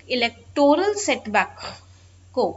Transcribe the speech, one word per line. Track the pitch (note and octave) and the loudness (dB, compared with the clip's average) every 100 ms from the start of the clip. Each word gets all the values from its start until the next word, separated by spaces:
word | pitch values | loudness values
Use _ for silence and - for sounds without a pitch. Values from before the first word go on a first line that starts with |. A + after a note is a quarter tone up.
| - | -6
electoral | B3 A#3 - - D4+ C#4+ D#4 G4+ G4+ | -2 -2 -6 -6 2 4 4 2 -2
setback | - B3+ G#3+ G3+ F3+ - - - - - - - - B3+ | -2 -4 0 0 0 -4 -16 -16 -20 -20 -20 -20 -8 -2
को, | F#3 | -2